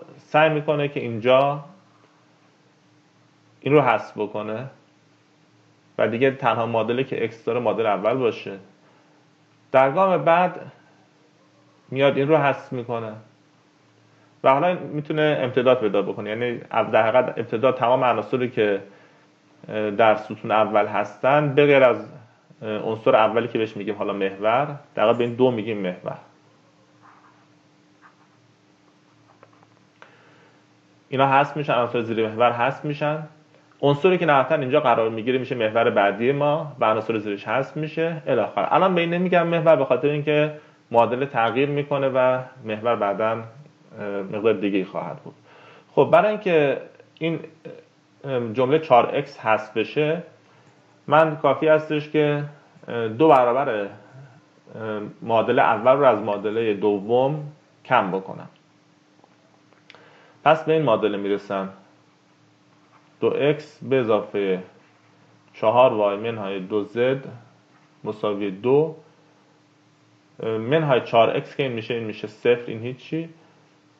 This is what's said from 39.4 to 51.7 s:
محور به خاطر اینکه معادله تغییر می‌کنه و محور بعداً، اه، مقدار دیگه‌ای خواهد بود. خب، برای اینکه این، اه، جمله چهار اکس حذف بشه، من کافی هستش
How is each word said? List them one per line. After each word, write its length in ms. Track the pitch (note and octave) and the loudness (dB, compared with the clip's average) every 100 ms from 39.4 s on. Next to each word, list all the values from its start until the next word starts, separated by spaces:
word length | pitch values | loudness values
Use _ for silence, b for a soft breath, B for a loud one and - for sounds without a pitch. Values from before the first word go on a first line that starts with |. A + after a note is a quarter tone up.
| E3+ | 2
محور 280 | E3+ D#3+ D3+ | 2 4 4
به 100 | C3 | 2
خاطر 220 | B2 D3 | 0 0
اینکه 520 | D3 D3+ D3+ D3+ D3+ B B _ | -2 0 0 0 -4 B B _
معادله 340 | A#2 A2 B2 C#3 | 2 2 0 -4
تغییر 440 | B2 A2+ A#2 C#3+ | 0 0 0 0
می‌کنه 400 | C#3+ C#3+ C#3+ C3+ | -2 -4 -2 0
و 320 | B2+ B2+ B2+ B2+ B2 | 2 2 0 -4 -14
محور 320 | A2 G#2 A#2 A2 | -10 -4 -2 0
بعداً، 340 | G2+ G2 A2 A2+ A2+ - - _ _ A2 | -2 0 -2 -4 -8 -18 -20 _ _ -14
اه، 60 | G#2 | -10
مقدار 460 | G2+ G2 G#2+ A2 | -8 -8 -2 0
دیگه‌ای 320 | G2+ G2+ G2 F2+ | 0 0 -2 -4
خواهد 320 | E2+ F2 - | -8 -10 -12
بود. 160 | - - B B B B B | -18 -20 B B B B B
خب، 180 | - C3 | 0 4
برای 180 | D#3+ G#3+ | 4 4
اینکه 520 | G#3+ G3 D#3+ C#3+ B2 - - _ _ | 0 0 2 2 -2 -8 -20 _ _
این، 200 | D#3+ D3+ - - E3+ E3 - _ _ _ | -6 -6 -10 -18 -20 -20 -20 _ _ _
اه، 300 | C#3 B2+ A#2 | -8 -6 -4
جمله 260 | A2 B2+ D#3 | -2 0 0
چهار 360 | D#3 A#2+ - C#3 | 4 4 4 -2
اکس 240 | D3 - | -6 -6
حذف 380 | A2+ G#2+ - A2+ | 0 0 -2 -6
بشه، 460 | G#2 D3 D3+ E3+ - - b b b b _ _ - | -4 -2 -2 -4 -8 -20 b b b b _ _ 2
من 280 | D3 D#3+ D3 | 4 4 2
کافی 320 | C#3+ C3 | 0 2
هستش 420 | D#3 | 4